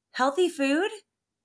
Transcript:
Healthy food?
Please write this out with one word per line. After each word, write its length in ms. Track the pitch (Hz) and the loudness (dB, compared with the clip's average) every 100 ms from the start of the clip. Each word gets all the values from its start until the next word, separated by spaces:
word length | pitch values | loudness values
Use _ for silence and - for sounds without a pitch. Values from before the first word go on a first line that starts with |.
| _ | _
Healthy 380 | - 262 277 359 | -2 0 2 0
food? 400 | - 269 294 427 427 _ _ _ _ | 0 0 0 -2 -6 _ _ _ _